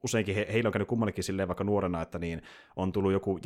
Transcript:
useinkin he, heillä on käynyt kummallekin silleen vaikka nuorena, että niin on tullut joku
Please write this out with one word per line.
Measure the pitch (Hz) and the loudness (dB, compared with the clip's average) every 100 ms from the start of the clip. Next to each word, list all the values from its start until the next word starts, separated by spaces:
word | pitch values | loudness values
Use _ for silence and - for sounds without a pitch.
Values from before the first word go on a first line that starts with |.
useinkin | 123 113 101 98 | -2 0 0 0
he, | 101 | 0
heillä | 110 113 | 2 2
on | |
käynyt | 104 101 | 0 0
kummallekin | 117 107 95 | 0 0 -2
silleen | 92 95 95 | -2 -2 -2
vaikka | 90 | -2
nuorena, | 98 104 95 85 | 0 2 2 -2
että | 82 85 | -4 -4
niin | 85 82 - - - - | -4 -6 -10 -20 -12 -4
on | 95 | -2
tullut | 98 98 | 2 2
joku | 95 101 90 | 2 2 0